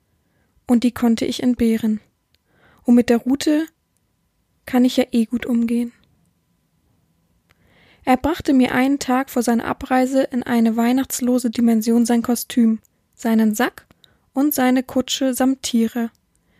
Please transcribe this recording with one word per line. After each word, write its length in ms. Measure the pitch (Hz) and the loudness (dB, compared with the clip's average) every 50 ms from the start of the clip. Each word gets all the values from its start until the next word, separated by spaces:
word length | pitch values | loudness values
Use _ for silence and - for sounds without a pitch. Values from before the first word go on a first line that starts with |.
| _ _ _ _ _ _ _ _ _ _ _ _ _ | _ _ _ _ _ _ _ _ _ _ _ _ _
Und 160 | - 247 226 254 | 0 2 2 2
die 80 | 240 | 0
konnte 340 | - - 240 233 226 - - | 0 0 0 0 0 0 -2
ich 160 | 254 - - | -4 -4 -2
entbehren. 580 | 254 247 240 - 233 226 226 220 226 220 214 214 - _ _ _ _ _ _ _ _ _ _ _ _ _ _ _ _ | -2 -2 0 0 0 0 0 0 -2 -4 -4 -4 -8 _ _ _ _ _ _ _ _ _ _ _ _ _ _ _ _
Und 100 | 240 240 | 4 4
mit 160 | 247 240 - | 4 6 4
der 80 | 233 | 2
Route 480 | 226 - 247 277 - - 311 302 302 330 - _ _ _ _ _ _ _ _ _ _ _ _ _ _ _ _ _ _ _ | 2 2 -2 -2 -2 0 0 0 0 -2 -4 _ _ _ _ _ _ _ _ _ _ _ _ _ _ _ _ _ _ _
kann 180 | - - 247 254 | -2 2 2 2
ich 120 | 254 - | 2 2
ja 80 | - - - | 0 -2 0
eh 140 | - 233 220 | -2 -2 -2
gut 220 | - 247 226 - | -2 -6 -8 -4
umgehen. 460 | 269 233 233 233 233 233 240 240 240 - _ _ _ _ _ _ _ _ _ _ _ _ _ _ _ _ _ _ _ _ _ _ _ _ _ _ _ _ _ _ _ _ _ _ _ _ _ _ _ _ _ _ | -4 -2 -2 -2 -2 -2 -4 -4 -6 -10 _ _ _ _ _ _ _ _ _ _ _ _ _ _ _ _ _ _ _ _ _ _ _ _ _ _ _ _ _ _ _ _ _ _ _ _ _ _ _ _ _ _
Er 120 | 262 254 | 0 0
brachte 360 | 254 - 285 349 - - 320 277 | 0 0 -2 -4 -2 0 2 2
mir 220 | 254 240 - - | 2 2 2 0
einen 240 | 254 262 269 285 - | 0 0 0 -2 -2
Tag 320 | - 262 247 262 269 - | -2 -2 -2 -2 -2 -4
vor 100 | - 247 | -6 -4
seiner 240 | 226 240 233 226 - | -2 0 -2 -2 -2
Abreise 560 | - - - 269 - 262 254 254 262 269 262 | -4 -6 -8 -4 -2 0 0 0 2 0 0
in 220 | 285 - 262 240 - | 0 0 -4 -6 -4
eine 340 | - 240 233 226 226 220 | -2 0 2 2 2 2
weihnachtslose 720 | 233 233 240 254 269 254 - - - 254 247 254 247 254 233 | 0 0 0 0 0 -2 -4 -6 -4 -2 0 0 0 0 -2
Dimension 560 | - 240 233 233 226 220 220 233 226 240 233 | -2 0 2 2 2 2 2 2 2 2 2
sein 160 | 226 240 233 | 2 0 0
Kostüm, 600 | 226 - 240 - - - - 247 226 226 220 - - _ _ _ _ _ _ | 0 -2 -4 -4 -4 -2 0 2 2 2 2 -2 -6 _ _ _ _ _ _
seinen 400 | - - 220 226 220 220 214 214 | -6 -2 0 2 2 2 2 0
Sack 320 | - - - - - - _ _ _ _ _ _ _ _ _ | 0 -2 -4 -4 -10 -20 _ _ _ _ _ _ _ _ _
und 220 | _ 262 285 302 - | _ 0 0 0 0
seine 300 | 269 254 254 254 262 254 | 0 0 2 2 0 -2
Kutsche 500 | - - 254 247 - - - 269 262 247 | -2 -4 -4 -2 -2 -4 -2 -2 -2 0
samt 300 | - 254 262 269 - - | 0 0 0 0 -2 -4
Tiere. 480 | - - 226 226 226 - 240 233 233 - _ _ _ _ _ _ _ _ | -2 0 0 0 0 -2 -6 -6 -6 -10 _ _ _ _ _ _ _ _